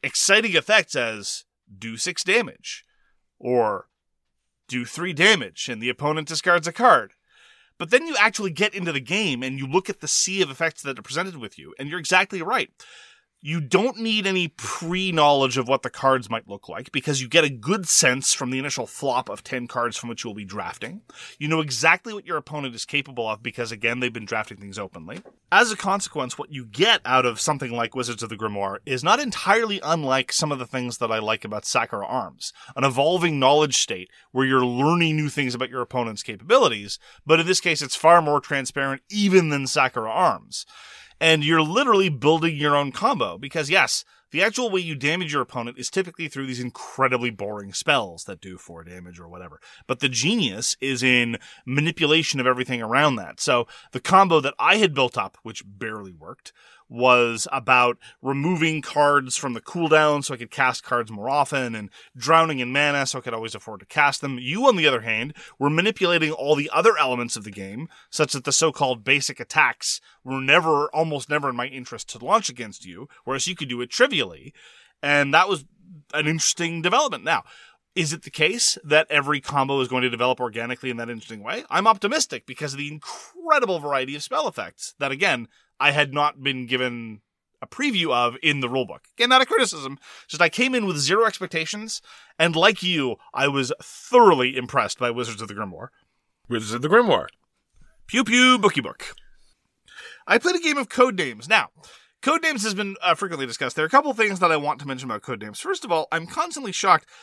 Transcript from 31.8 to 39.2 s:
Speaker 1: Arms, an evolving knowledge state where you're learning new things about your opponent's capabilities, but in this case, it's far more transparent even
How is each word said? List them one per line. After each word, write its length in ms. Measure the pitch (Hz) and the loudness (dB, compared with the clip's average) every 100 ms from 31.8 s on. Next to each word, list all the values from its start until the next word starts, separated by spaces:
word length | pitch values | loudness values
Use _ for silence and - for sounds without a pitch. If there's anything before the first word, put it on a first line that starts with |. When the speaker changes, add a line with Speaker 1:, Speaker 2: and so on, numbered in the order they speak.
| 117 104 98 | -2 -4 -4
Speaker 1:
Arms, 460 | 123 92 67 - - - | -4 -6 -10 -14 -14 -12
an 80 | 135 | -2
evolving 560 | 139 123 151 180 170 143 | 0 2 2 2 0 4
knowledge 380 | 131 147 151 - | 6 6 4 0
state 340 | - 92 90 _ _ | -2 -6 -12 _ _
where 140 | 127 135 | -2 2
you're 200 | 131 123 | 4 2
learning 480 | 123 147 170 165 | 2 4 4 2
new 140 | 156 147 | 0 -2
things 260 | - 131 | -2 -4
about 160 | 120 127 | -4 -6
your 100 | 127 | -6
opponent's 440 | 120 127 113 107 | -4 -4 -4 -6
capabilities, 760 | - 101 123 254 180 107 101 - - - | -12 -8 2 4 4 0 -8 -14 -16 -6
but 140 | 147 165 | 2 4
in 80 | 165 | 4
this 140 | 185 | 0
case, 220 | 175 151 | 0 -2
it's 120 | 139 | -4
far 260 | - 160 175 | 2 6 8
more 200 | 151 143 | 6 0
transparent 600 | - 139 127 143 139 135 - | 0 -6 -4 -4 -4 -4 -6
even 420 | 208 | 0